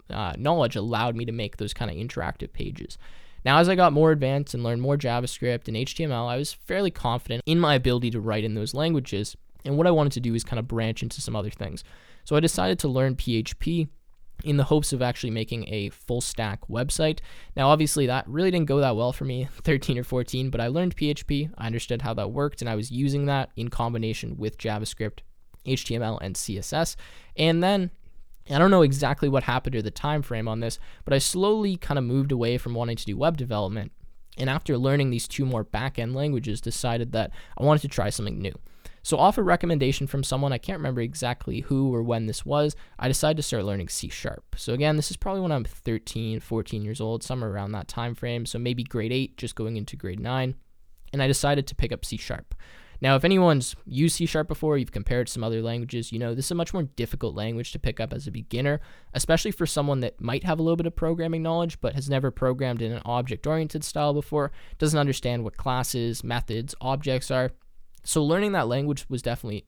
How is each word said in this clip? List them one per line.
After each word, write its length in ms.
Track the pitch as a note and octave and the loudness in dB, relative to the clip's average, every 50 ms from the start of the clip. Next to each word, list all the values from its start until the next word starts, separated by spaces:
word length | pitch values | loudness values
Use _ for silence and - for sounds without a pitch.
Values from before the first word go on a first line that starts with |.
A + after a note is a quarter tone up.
| - - | -14 -10
uh, 240 | - G#2+ G#2+ F2 - - | -6 -4 -4 -4 -4 -2
knowledge 380 | A#2 D3 E3+ E3 C3+ A2+ - | 0 2 4 4 4 2 2
allowed 380 | A2 G2 A#2 A#2 G#2+ A#2 B2 A#2 | 0 -2 -2 0 0 0 0 0
me 120 | A2+ A#2+ | -2 -4
to 60 | A#2+ A2+ | -4 -4
make 260 | A#2 G#2+ G2 - - | -4 -4 -6 -4 -6
those 160 | G#2 G#2 - | -6 -6 -4
kind 160 | - A#2+ G2+ | -4 -4 -4
of 60 | D#2+ D#2+ | -4 -6
interactive 560 | A2 C3 - - - - - - - - - | -6 -6 -6 -4 -4 -4 -4 -6 -8 -8 -6
pages. 420 | - - - - - - - - - - - - - - - - - - | -6 -6 -4 -6 -8 -10 -12 -12 -14 -14 -14 -14 -14 -16 -16 -14 -4 2
Now, 140 | B2+ C#3 D#3 | 6 8 8
as 100 | F3 F3 | 8 8
I 60 | F#3+ | 8
got 180 | F3+ F3+ E3+ C#3+ | 8 8 8 8
more 200 | D3 D#3+ D#3+ D#3+ | 8 8 8 6
advanced 420 | D3 C3+ C3 C3+ C#3+ C#3+ - - | 6 4 2 2 2 0 -2 -4
and 100 | A#2+ A#2 | -4 -2
learned 160 | A#2 A#2 A#2 | 0 0 0
more 160 | B2 C#3 C#3+ | 2 2 2
JavaScript 720 | C#3+ C#3 A#2+ A#2 A#2+ B2 B2 - - B2 B2 A#2+ A#2 - - | 2 2 2 0 0 0 -2 -4 -2 -2 0 0 0 -2 -4
and 80 | A#2 | -2
H 180 | A2 C3 C3 - | -2 -2 -4 -2
T 100 | - E3 | -4 -2
M 80 | D3+ C3 | -2 0
L, 140 | A#2 A#2 | -2 -2
I 120 | A#2+ A#2+ C3 | -2 -2 -2
was 160 | D3 D3 - | -2 -4 -6
fairly 360 | - - - E3+ F#3+ G3+ F3+ | -10 -6 -4 0 2 2 0
confident 520 | - - - A#2+ A#2 B2 - - A2+ A#2+ - | 0 0 -2 0 0 0 -2 -4 -6 -4 0
in 160 | - D#3+ E3+ | 4 4 6
my 140 | E3+ D3+ D3 | 6 6 6
ability 360 | C3 B2 B2+ B2 B2 A#2+ A#2 A2+ | 6 6 4 2 4 2 0 -2
to 80 | A2+ | -2
write 240 | G#2 A2+ G#2 A2 G#2+ | -2 0 0 0 0
in 100 | A2 G#2+ | 0 -2
those 180 | A2 G#2+ G#2+ - | -2 -2 -2 -2
languages. 640 | C3+ D#3 E3 E3 C#3+ B2+ - - G2 G#2 - - - - - - - - | 0 0 2 2 2 0 0 -2 -4 -4 -4 -8 -14 -20 -20 -20 -12 -4
And 120 | C3+ C#3 D3 | 0 2 4
what 80 | E3+ | 6
I 60 | F3+ E3+ | 6 6
wanted 200 | D#3 D3 C#3+ - | 6 6 4 2
to 80 | C3 | 0
do 140 | A#2+ A#2 A2+ | 0 0 0
is 100 | A#2 - | 0 -2
kind 140 | - B2+ A#2 | -2 -4 -4
of 100 | A#2 B2+ | -2 -2
branch 340 | A#2 A2+ A2+ A2 A2 - A#2 | -2 0 0 0 -2 -2 -4
into 200 | A#2 - - - | -6 -6 -6 -6
some 120 | - A2+ | -4 -4
other 140 | G#2+ G#2 G#2+ | -4 -4 -4
things. 360 | - - - - D2 - - - - - - - - - - | -6 -8 -8 -8 -8 -10 -12 -14 -20 -20 -20 -20 -20 -14 -4
So 120 | - D3+ | 2 4
I 40 | D3+ | 6
decided 380 | E3 E3 - - F3+ F#3 F#3 - | 6 6 4 4 2 2 2 2
to 80 | - C#3+ | 0 0
learn 280 | B2+ C3 C3 C3+ B2+ | 2 4 2 2 2
P 200 | - - - A#2 A2+ | 0 -2 0 0 0
H 200 | A2+ - - - | 0 -2 -4 -4
P 300 | - D#3+ E3+ E3 D#3+ C#3+ - - _ - - - - - - - - | -2 0 2 0 0 -2 -4 -14 _ -20 -20 -20 -20 -18 -14 -8 -2
in 160 | D3+ C#3+ C#3+ | 0 2 2
the 60 | C#3+ | 4
hopes 280 | - D#3 D3+ D3 - C#3 | 4 4 4 4 2 0
of 80 | B2 | 0
actually 300 | B2 B2 A#2+ - - A#2+ | 0 0 -2 -2 -4 -4
making 360 | A2 A2+ A2+ - A#2+ A#2 - - G#2+ | -2 -2 -4 -4 -4 -6 -6 -4 -4
a 160 | G#2+ G2+ G2 | -4 -4 -4
full 320 | - - - - A#2+ B2 | -8 -10 -6 -4 -2 -2
stack 400 | - - - - A2+ G#2 G2 - - - | -2 -4 -4 -2 -2 -2 -4 -6 -8 -6
website. 520 | A2 A#2 B2+ D3+ - - D#3+ D#3 D#3 - - - - - - - - | -4 -4 -2 -2 0 2 2 2 2 0 -6 -10 -12 -16 -14 -10 -2
Now, 120 | - C3+ C#3 | 2 6 6
obviously, 380 | D3+ D3+ D#3 C#3+ - D#3 C#3 | 8 8 6 2 4 2 2
that 220 | A#2+ B2 C3+ - - | 4 2 0 -2 -2
really 220 | C3 D#3 F#3 F#3+ | -2 2 2 4
didn't 160 | F3+ F3 D#3 | 4 4 2
go 140 | C#3+ C3+ C#3+ | 4 4 4
that 140 | C#3 C3 A2+ | 4 4 2
well 180 | A2 A#2 B2 C3 | 2 0 0 0
for 120 | - C#3+ | -2 -4
me, 240 | C3+ B2+ B2+ B2+ C3+ - | -4 -2 -4 -4 -6 -6
<laughs> 80 | - - | -4 0
thirteen 340 | C3+ C3+ C#3 - - C3 | 2 2 2 2 0 -2
or 80 | B2 B2 | -2 -2
fourteen, 460 | - C3 B2+ A#2+ - - B2+ C3 C3+ | -2 -2 -2 -2 -2 -2 -2 -2 -2
but 100 | C3 A2+ | 0 0
I 80 | A2+ A#2+ | 0 0
learned 280 | C3+ E3+ F#3 F3+ E3+ | 0 0 0 0 0
P 120 | - D3+ D3 | 0 0 0
H 180 | D3 - - | 0 -2 -2
P, 220 | - D3 C#3 D3+ D#3 - | -2 -2 0 -2 -4 -6
I 80 | - A2+ | -6 -6
understood 380 | A2+ A2+ A#2 - - A#2+ A#2 B2+ | -4 -4 -4 -4 -4 -4 -4 -2
how 100 | G#2+ A2+ | -4 -4
that 180 | A2+ G2+ G2 | -2 -4 -4
worked, 300 | A#2+ C#3 C#3+ D3 - - | -2 -2 -2 -2 -2 -4
and 80 | B2 A#2 | -6 -4
I 60 | A2+ | -2
was 160 | G#2+ G#2+ B2+ | -2 -4 -4
using 340 | C3 B2 C#3+ C#3 C#3 C#3+ C#3+ | -2 -2 0 0 0 0 0
that 280 | C#3+ C#3 C3+ C3 - - | 0 0 0 -2 -4 -6
in 140 | - A#2 A#2+ | -8 -6 -4
combination 640 | - - A#2 A#2+ A#2+ A2+ A2 A2 G#2+ - - A2 - | -2 -2 -2 0 -2 -2 -2 -2 -4 -4 -6 -8 -8
with 220 | - G#2+ G#2+ - - | -4 -6 -6 -6 -4
JavaScript, 640 | - A2 G#2+ G#2 G#2+ - - - A2 G#2 - - - - - - - - - - - | -4 -4 -4 -4 -4 -6 -6 -6 -6 -6 -6 -8 -16 -18 -20 -20 -20 -20 -20 -12 -4
H 220 | B2+ C3+ B2+ - | -2 -2 -2 -2
T 80 | - A2+ | -4 -4
M 80 | A#2 A#2 | -2 -2
L, 160 | A2 A2 - | -2 -4 -4
and 180 | - G2 F#2 | -6 -6 -6
C 220 | - - - G2+ G2+ | -6 -6 -6 -6 -6
S 160 | - - C3 | -6 -4 -2
S. 200 | D3+ E3 - - - - - - - - - - | 0 0 0 -2 -8 -14 -16 -18 -20 -18 -14 -2
And 280 | - D#3 E3 E3 E3 F3 | 2 2 4 4 4 4
then, 280 | F#3+ G#3 G3 F#3 F3+ - - - - - - - - - - - - | 4 2 2 0 -2 -6 -10 -18 -18 -16 -16 -16 -16 -16 -18 -10 -2
I 80 | C#3+ C#3+ | 4 6
don't 120 | F3 G3 | 8 8
know 120 | G3 F#3 D#3+ | 10 10 8
exactly 480 | C#3+ C#3 C#3 D3+ B2+ C#3+ - - C#3+ | 8 6 2 2 0 0 2 2 2
what 140 | C3+ C3 - | 2 2 2
happened 320 | - A#2+ B2+ - C3+ B2+ | 2 0 0 0 0 -2
or 40 | A2+ | -2
the 100 | G2+ G#2+ | -4 -4
time 300 | - - - D3 D3+ D3+ | -6 -4 -4 -2 0 0
frame 260 | C#3+ - A#2+ A2+ A2 | -2 -2 -4 -4 -2
on 140 | A2+ A2 A2+ | -2 -2 -2
this, 180 | A2+ A2+ - - - - - - - | -4 -4 -4 -6 -10 -12 -14 -10 0
but 80 | - C#3 | 2 4
I 40 | C3+ | 4
slowly 580 | - - - F3+ F#3+ G#3 G#3+ A3 G#3 G3+ F#3 | 4 2 2 2 4 4 4 4 2 0 0
kind 200 | F3 - - D3 | -2 -2 0 0
of 80 | C#3+ B2+ | 0 2
moved 280 | A#2 B2 C3+ C3+ C#3 C#3 | 2 2 2 2 2 2
away 260 | A#2+ A#2 A#2 B2 B2 | 2 2 2 2 0
from 160 | - B2 A#2 | 0 -2 -4
wanting 220 | A#2 A#2+ A#2 A#2 | -2 -2 -2 -4
to 100 | A#2 - | -4 -4
do 100 | A2 G2+ | -4 -2
web 220 | - C#3 E3 E3+ D3 | 2 2 2 2 0
development. 540 | B2+ B2 A2 G#2 G2+ F#2+ G#2 A2+ G2 - - - - - - - - - - | -2 -2 -2 0 0 -2 -2 -4 -6 -8 -12 -16 -18 -18 -18 -18 -18 -16 -8
And 140 | - B2+ B2+ | -4 -2 0
after 260 | C3+ D#3 - - C#3+ | 0 0 0 0 0
learning 320 | A#2+ B2 C3+ C#3 C#3+ C#3 C3 | 2 4 4 4 4 4 2
these 180 | B2 A#2 - | 0 -2 -2
two 200 | - - - C3+ | -4 -4 -2 -2
more 180 | C3 B2+ A2 G2+ | 0 0 -2 -2
back-end 500 | - - G#2+ B2 C3+ - - A#2 A2+ B2+ | -2 -4 -4 -4 -2 -4 -4 -4 -2 -2
languages, 460 | C3 C#3+ D3+ C#3 A#2+ C3 A2 G#2 A2 | -2 0 0 0 0 0 -2 -4 -4
decided 520 | - A#2 A2 - - B2 A#2 A#2+ A#2 B2 A2+ | -2 -4 -4 -2 0 0 0 0 0 0 0
that 180 | A2 G#2 - - - - - - | -2 -2 -2 -4 -10 -12 -12 -6
I 80 | - B2+ | 2 6
wanted 180 | D3 D3+ D3+ - | 6 6 6 4
to 60 | C#3+ | 0
try 220 | - - G2+ G#2 | -2 0 0 0
something 320 | - - G#2 G#2 - - G2 | 0 -2 -4 -4 -4 -4 -4
new. 100 | G2 - - - - - - - - - - - | -6 -6 -8 -14 -16 -18 -16 -16 -16 -16 -10 -4
So 140 | - E3 - | 0 2 6
off 180 | D3 G3 G#3 | 6 6 6
a 60 | - G3+ | 6 4
recommendation 640 | F3+ F3 E3+ - E3+ E3 D3 C3+ B2+ C3 - C#3 | 4 4 4 4 2 2 2 4 2 2 0 -2
from 180 | C3 - C#3 C3+ | -2 -2 -2 -2
someone, 280 | - B2+ C3+ C#3 C#3 C3 | 0 0 0 0 0 0
I 60 | A#2 | -2
can't 200 | - - G3 D#3+ | -4 -4 -6 -4
remember 240 | D3+ C3+ B2+ B2 A#2 | -2 -2 0 0 -2
exactly 580 | A#2 - - B2+ A#2+ B2 - - - B2 A#2 | -2 -4 -4 -4 -4 -4 -4 -4 -6 -4 -4
who 340 | - - C#3 C3+ C3+ C3+ B2 | -2 0 2 2 4 4 2
or 80 | A#2 A#2 | 2 2
when 220 | A#2 A#2 A2+ A2+ | 2 0 0 0
this 200 | A2 G#2 - - | -2 -4 -4 -4
was, 300 | C#3+ C#3+ D3 D3 D3+ - - - - - - | 0 2 2 2 2 0 -4 -12 -18 -10 -4
I 80 | A#2+ | 0
decided 300 | B2+ C3 - - D#3 D#3+ | 0 0 2 4 2 2
to 60 | D#3 C#3+ | 2 0
start 240 | - - A2+ G2 | -2 -2 -2 0
learning 240 | G2+ G2 G2 F2 - | 0 -2 -2 -4 -4
C 180 | - - - E2+ | -6 -6 -6 -8
sharp. 480 | - - - - - - - - - | -8 -8 -8 -8 -8 -10 -12 -8 -8
So 160 | - - - A#2 | -6 -4 -2 -2
again, 240 | C3 D3 D3+ D3+ | 2 2 2 2
this 140 | D3+ C#3+ - | 2 0 -2
is 80 | F3 - | -4 -4
probably 240 | - G3 F#3+ F#3+ F#3 | -4 -2 -2 -2 0
when 100 | E3+ D3+ | 0 0
I'm 120 | C3 A2 | 0 -2
thirteen, 760 | - - - - B2 A2+ A2 - - - A2+ A2+ A2 A2 A2+ | -4 -8 -8 -4 -2 -2 -2 -4 -6 -6 -4 -4 -4 -4 -6
fourteen 420 | - - A#2+ A2+ A2+ - - G#2+ G#2 | -6 -4 -4 -4 -4 -4 -6 -6 -6
years 200 | G#2 A2 C#3 A2 | -6 -6 -4 -4
old, 200 | A2 A2+ A2+ - | -4 -4 -4 -4
somewhere 280 | - B2+ B2+ A#2 G#2+ | -6 -6 -4 -4 -4
around 220 | G2 G2+ G2 G2+ G#2+ | -4 -4 -4 -4 -6
that 140 | G2 - | -6 -8
time 280 | - - A#2 A#2 A#2+ A#2 | -8 -6 -6 -4 -4 -6
frame. 320 | - - A#2+ A#2+ A#2+ A2+ | -6 -6 -4 -4 -4 -4
So 120 | - - A#2 | -4 -6 -4
maybe 240 | A#2+ B2 B2 B2 A#2 | -2 -2 -2 -2 -4
grade 300 | - - A#2 G#2+ A2+ B2 | -4 -4 -2 -2 0 0
eight, 240 | C3 C3+ - - | 0 0 -2 -6
just 200 | - - A#2 - | -8 -10 -10 -6
going 200 | - A2 A2 A#2 | -6 -6 -4 -4
into 180 | A2 G#2 - - | -4 -6 -8 -10
grade 260 | - - F#2+ F#2 G#2 | -10 -8 -8 -6 -6
nine. 340 | - A#2 B2+ C3 C3 C3 C3+ - - _ - - - - - - - - - | -4 -4 -2 -2 -2 -2 -4 -6 -12 _ -20 -20 -20 -20 -20 -20 -14 -6 -2
And 100 | C#3 C3+ | 0 2
I 40 | |
decided 400 | C3+ C3+ - - C#3+ D3 C#3+ C#3 | 2 2 4 4 2 2 2 0
to 80 | - - | -2 0
pick 180 | - - - A2+ | -2 0 0 0
up 120 | - - | -6 -6
C 120 | - A2 | -6 -8
sharp. 380 | G#2+ - - - - - - - - - - - - - - - - - | -8 -6 -6 -8 -8 -6 -10 -10 -10 -10 -16 -18 -20 -20 -18 -10 0 4
Now, 120 | C3 C3+ | 6 6
if 120 | C3 D3 | 6 6
anyone's 500 | F3 G3 F#3 F3+ E3+ D3+ C3+ B2 - - - - | 6 6 8 8 8 6 6 2 -2 -6 -10 -12
used 320 | G2 B2 C3 D#3 E3 - | -6 0 4 4 4 4
C 80 | - E3+ | 2 0
sharp 240 | D#3+ - D#3 D3+ - | 0 2 0 0 0
before, 300 | D#3+ - - D#3 D3 C#3 | -2 -2 0 2 2 2
you've 120 | B2 - | 0 -2
compared 380 | - G2+ G2 - A#2+ B2 A#2+ - | -4 -4 -2 0 0 0 0 -2
some 160 | - C3 A2 | -2 -4 -2
other 160 | A2+ A2+ A2+ | -2 -2 -2
languages, 500 | A2+ A#2 A#2 A#2+ A#2+ B2 - A#2 A2+ - | -2 -2 -4 -4 -6 -4 -6 -6 -6 -4
you 80 | A#2 A2+ | -6 -4
know, 160 | A#2+ A#2 A#2 | -4 -4 -4
this 120 | B2+ C#3 | -4 -4
is 40 | - F3 | -2 -2
a 20 | |
much 180 | E3+ E3 - - | -2 -2 -2 -2
more 120 | F#3 D#3 | -2 -4
difficult 500 | C#3 - - A#2 - - - C3 G2+ - | -4 -4 -6 -6 -4 -4 -4 -4 -4 -4
language 380 | G2+ G#2 A2+ A#2 A#2 B2+ - - | -4 -4 -4 -4 -4 -6 -6 -8
to 60 | - | -4
pick 220 | - B2+ - - | -2 -2 -2 -2
up 140 | A2+ B2 - | -4 -4 -4
as 120 | B2+ C#3 | -8 -8
a 40 | G#2 | -8
beginner, 500 | - A#2 G#2+ - - A#2 C3+ C#3+ D3 D3+ - - - - - - - | -10 -10 -10 -6 -4 0 0 2 0 0 -2 -8 -16 -20 -16 -8 -4
especially 380 | D#3+ - - A3 G#3+ - A3 | -2 2 4 4 4 4 0
for 160 | - - E3+ | -2 -2 -2
someone 340 | D3 - D3+ C#3+ D3 C#3 C3 | -2 0 0 0 0 0 0
that 180 | B2 A#2+ - - | 0 -4 -4 -6
might 260 | - A#2 B2 B2+ - | -4 -2 -2 -2 0
have 140 | F3+ D#3+ D#3+ | 0 0 2
a 40 | D#3+ | 2
little 140 | E3 E3 | 2 2
bit 100 | E3+ E3+ | 2 0
of 100 | E3+ - | -2 -2
programming 460 | - E3+ D#3+ E3+ E3+ E3 E3 E3 D#3+ D#3+ | 0 0 0 0 0 -2 -2 -2 -2 0
knowledge, 360 | E3 E3 E3+ E3+ E3+ - - - | 0 0 0 0 -2 -4 -2 -4
but 120 | B2 C3 | -2 -2
has 140 | C#3 C3+ C#3 | -2 -2 0
never 220 | C#3 C3 C3+ C3 | 0 2 2 0
programmed 500 | - - C3 B2+ B2+ C3 C3+ B2+ A#2+ A#2 | 0 2 0 2 2 2 -2 -2 -2 -2
in 120 | A2+ A2 A#2 | -2 -4 -4
an 100 | B2 - | -4 -4
object-oriented 800 | - A#2+ B2 B2+ C3 A2+ - - C#3+ D#3 D#3+ D#3+ D3+ - D#3 D3+ | -2 0 0 0 -2 -4 -4 -2 0 0 0 0 -2 -4 -6 -6
style 300 | - - D#3 D3 D3 C#3+ | -4 -2 0 0 2 2
before, 360 | D3 C#3+ - D3+ D3+ C#3 D3 - - - - - - | 0 -2 0 0 0 0 0 -4 -8 -12 -12 -4 2
doesn't 200 | D#3 D3+ D3+ D3+ | 2 4 4 4
understand 460 | C#3+ C#3 C3+ - - B2 A#2+ A#2+ A2+ | 4 2 2 0 0 -2 -2 0 -2
what 140 | G#2+ - - | -4 -6 -4
classes, 640 | - C3 B2+ B2+ B2 - - B2 A#2 A#2+ A#2 - - | -2 0 0 0 0 -2 -2 0 0 0 -2 -4 -4
methods, 500 | A#2 A#2+ A#2+ - - A2 A2+ A#2+ - - - | -4 -2 -2 -2 -2 -4 -4 -4 -6 -8 -6
objects 500 | - B2+ C3+ C#3 D3 C3+ B2+ B2+ - - | -2 -2 -2 0 0 0 0 0 0 0
are. 200 | C3 B2+ B2+ B2+ - - - - - - - - - - - | 0 2 2 0 -2 -6 -16 -20 -20 -18 -18 -18 -18 -14 -6
So 160 | - - D#3+ D3 | 0 2 2 4
learning 300 | D3 E3 F#3+ G#3 G#3 G3 | 4 4 4 4 2 2
that 160 | F3 C3+ A#2 | 2 2 2
language 380 | A#2+ C3+ C#3+ D3 C#3+ C#3+ - - | 2 0 0 0 -2 -4 -4 -6
was 140 | C3+ A#2+ - | -6 -4 -2
definitely, 420 | A#2+ A#2+ - - A2+ G#2 G2+ - | -2 -4 -4 -6 -8 -8 -8 -10